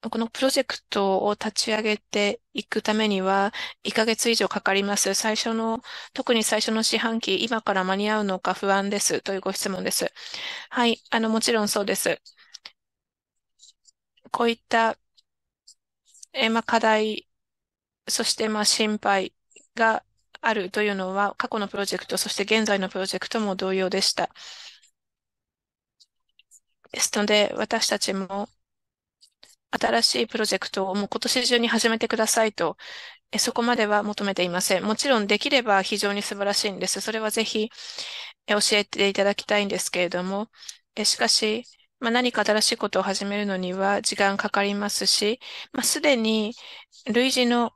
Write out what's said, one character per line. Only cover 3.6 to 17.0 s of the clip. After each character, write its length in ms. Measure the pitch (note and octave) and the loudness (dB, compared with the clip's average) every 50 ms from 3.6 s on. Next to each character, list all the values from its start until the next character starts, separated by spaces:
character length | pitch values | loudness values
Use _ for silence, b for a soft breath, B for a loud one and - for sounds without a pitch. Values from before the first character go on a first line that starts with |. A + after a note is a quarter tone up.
| B B B B _ | B B B B _
一 80 | G#3+ | -2
ヶ 140 | - - A3 | 0 2 2
月 240 | A#3 A3 - - A#3 | 2 2 0 2 2
以 60 | A#3 | 2
上 120 | - G#3+ F#3 | 2 2 0
か 140 | - G#3 | -2 -2
か 120 | - G#3 G3 | 0 2 2
り 80 | G3 | 2
ま 140 | G3 G3+ G3+ | 2 0 0
す。 180 | G3+ - G3 G3 | 0 0 0 0
最 220 | - - A3 G#3+ | 0 0 0 0
初 180 | G#3+ - A#3 A3+ | 0 -2 -2 -2
の、 280 | A3+ A3+ A3+ A3+ A#3+ B B B B B B B | -2 -2 -2 -4 -4 B B B B B B B
特 200 | - - - B3 | -8 0 2 2
に 100 | A3+ A3 | 2 4
最 180 | - - G#3+ | 2 0 0
初 100 | - - | 0 0
の 120 | A3 A3 A3 | 0 0 0
四 140 | - - A3 | 2 0 0
半 200 | A3 A3+ A3+ A3+ | 0 0 -2 -2
期、 240 | - - - - A3 | -2 0 0 0 0
今 180 | A3+ B3 A3 | 0 -2 -2
か 120 | - - G3+ | 0 0 0
ら 100 | F#3+ F#3 | 0 2
間 140 | F#3 F#3+ G3 | 0 0 0
に 120 | G#3 G#3 | 0 0
合 120 | G#3+ G#3+ | 0 0
う 20 | G#3 | 0
の 160 | G3+ F#3+ F#3+ | 0 -2 -2
か 140 | _ G3 F#3 | _ -2 -2
不 180 | - - G3 | 0 2 2
安 180 | G3 G3 G3 G3+ | 2 2 2 0
で 100 | G#3 G3+ | -2 0
す 200 | - - E3+ C3 | 0 0 0 -2
と 120 | - - G3 | -2 -4 -6
い 40 | F#3+ | -4
う 40 | |
ご 100 | - F#3+ | -4 -4
質 160 | F#3+ - - G3+ | -4 -2 -4 -4
問 140 | F#3+ F3+ F#3 | -4 -4 -4
で 80 | F#3 | -4
す。 220 | F#3 - - - B B B B B B B B B B B B | -2 -2 -2 -4 B B B B B B B B B B B B
は 180 | - - A#3+ A#3 | -2 0 2 2
い、 160 | A3+ - _ - | 2 0 _ -2
あ 80 | - A#3 | -2 0
の、 100 | A3 A3 | 2 2
も 120 | A3 A3 | 0 2
ち 100 | - - | 2 2
ろ 100 | A#3+ A3 | 2 2
ん 60 | G#3 G#3 | 0 0
そ 140 | - A3 | 0 -2
う 40 | G3+ | 0
で 100 | G3+ E3+ | 0 -2
す。 260 | - - - E3 - _ - _ B B B B B _ - _ _ _ _ _ _ _ _ _ _ _ _ _ _ _ _ _ _ - - _ _ _ - _ _ _ _ _ _ _ - | -2 0 -2 -2 -2 _ -20 _ B B B B B _ -20 _ _ _ _ _ _ _ _ _ _ _ _ _ _ _ _ _ _ -20 -20 _ _ _ -20 _ _ _ _ _ _ _ -8
こ 140 | - - A#3 | -2 2 2
う 40 | A#3 | 2
い 40 | A#3 | 2
っ 60 | - _ _ | -2 _ _
た、 280 | - A#3 A3+ A3+ - _ _ _ _ - _ _ _ _ _ _ _ _ _ - - _ _ _ _ _ _ _ _ - - _ | 2 4 4 2 0 _ _ _ _ -20 _ _ _ _ _ _ _ _ _ -20 -20 _ _ _ _ _ _ _ _ -20 -20 _
え、 160 | _ C4+ A3 A3+ | _ 0 2 2
ま 120 | A3+ A3+ | 2 2
あ、 20 | A3+ | 0
課 160 | - - A3+ | 2 2 4
題、 480 | A3 A3 A3 G#3+ | 4 4 4 4